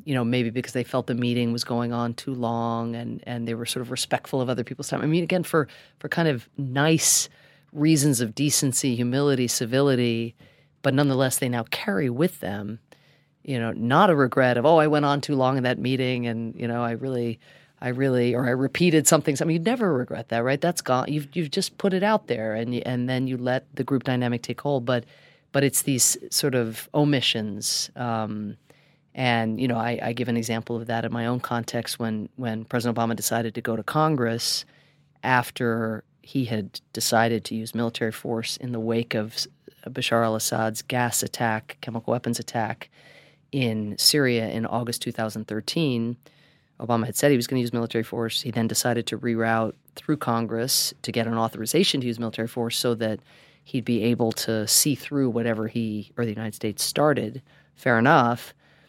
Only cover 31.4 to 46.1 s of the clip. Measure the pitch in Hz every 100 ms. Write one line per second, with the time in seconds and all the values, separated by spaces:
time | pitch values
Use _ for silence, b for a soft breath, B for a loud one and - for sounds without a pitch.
31.4 | - 120 113 120 - - 113 110 104 -
32.4 | 120 110 113 123 120 117 117 110 - 117
33.4 | 117 117 117 110 - 156 156 143 113 117
34.4 | - - - b b b b _ 123 127
35.4 | 120 - 120 113 113 107 - _ - 139
36.4 | 117 113 95 - _ 110 - 113 117 113
37.4 | - 113 110 113 117 - 113 - - 113
38.4 | 113 - 123 120 113 117 117 117 107 -
39.4 | - _ - _ - 131 - 117 113 110
40.4 | - 117 110 110 - 127 120 - - -
41.4 | 117 110 - - - 113 - 120 123 117
42.4 | - 120 107 - - B B B B B
43.4 | B 143 120 110 104 - - 151 131 117
44.4 | 110 113 113 117 120 - 120 117 110 110
45.4 | 110 107 - 170 151 120 117